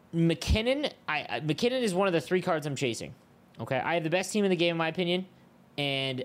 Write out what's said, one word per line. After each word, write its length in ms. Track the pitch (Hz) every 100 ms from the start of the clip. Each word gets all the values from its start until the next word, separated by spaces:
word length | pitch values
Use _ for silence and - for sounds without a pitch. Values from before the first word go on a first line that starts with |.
| -
McKinnon, 800 | 165 165 160 - 214 226 269 294 - -
I, 180 | 151 -
I, 100 | 117
McKinnon 420 | 151 147 240 254
is 120 | 233
one 120 | 175 196
of 60 |
the 80 | 165
three 220 | - 185
cards 240 | 180 160 147
I'm 100 | 139
chasing. 380 | 127 113 76 - - - - -
Okay, 180 | 117 131
I 160 | -
have 80 | 170
the 80 | 160
best 220 | 180 190
team 120 | 214
in 60 | 202
the 60 | 180
game, 160 | 170
in 40 | 165
my 120 | 165
opinion, 360 | 160 175 180 185 - - - - -
and 440 | 143 135 135 127